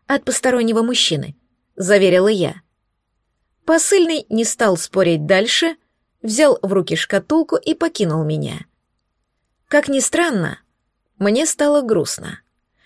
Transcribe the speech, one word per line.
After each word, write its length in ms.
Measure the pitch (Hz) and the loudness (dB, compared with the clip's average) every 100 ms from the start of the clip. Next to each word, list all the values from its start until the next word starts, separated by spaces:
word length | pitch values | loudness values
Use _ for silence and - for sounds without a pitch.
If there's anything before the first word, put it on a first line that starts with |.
| - | -4
от 180 | 277 - | -4 -2
постороннего 560 | 247 254 247 226 226 | -2 0 0 0 0
мужчины», 560 | 226 247 - 156 139 - _ _ _ - | 0 0 -2 -2 -6 -14 _ _ _ -8
заверила 500 | 180 202 190 180 196 | 2 4 4 4 2
я. 280 | 214 165 - _ _ _ _ _ _ _ _ _ _ | 0 -2 -6 _ _ _ _ _ _ _ _ _ _
Посыльный 640 | - 330 - 392 330 311 - | 0 0 4 2 2 0 -4
не 160 | 214 | -4
стал 320 | 226 - 226 175 | -2 0 0 0
спорить 500 | - 190 175 165 151 | -2 0 0 0 2
дальше, 520 | 190 226 - 330 320 _ _ _ _ | 2 2 0 -2 -4 _ _ _ _
взял 380 | 226 214 302 - | -6 2 2 2
в 120 | 196 | 0
руки 240 | 196 180 160 | -2 -2 -4
шкатулку 580 | - 196 185 311 311 - | -2 -4 0 -2 0 -2
и 180 | - 320 | -2 -4
покинул 500 | 330 330 185 156 151 | -4 -2 -2 -2 -2
меня. 400 | 156 143 156 - _ _ _ _ _ _ _ _ _ - | -4 -6 -10 -16 _ _ _ _ _ _ _ _ _ -2
Как 180 | 294 285 | 0 0
ни 120 | 269 | 0
странно, 600 | 262 311 339 220 160 - _ _ _ _ _ - | 0 0 -2 -2 -4 -8 _ _ _ _ _ -4
мне 280 | 202 226 311 | 0 0 0
стало 360 | - 294 294 | 0 2 2
грустно. 600 | 247 190 - - - - _ _ _ _ | 2 0 0 -6 -10 -16 _ _ _ _